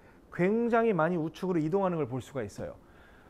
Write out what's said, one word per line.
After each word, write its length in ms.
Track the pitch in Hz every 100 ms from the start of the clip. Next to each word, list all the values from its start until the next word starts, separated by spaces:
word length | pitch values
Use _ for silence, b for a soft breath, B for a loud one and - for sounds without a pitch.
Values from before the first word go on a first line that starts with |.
| B B -
굉장히 640 | - 180 220 240 233 226
많이 240 | 180 160 180
우측으로 420 | 156 - 185 170
이동하는 380 | 156 196 190 170
걸 100 | 135
볼 140 | 127
수가 220 | - 135
있어요. 320 | 104 - 82 - b b b b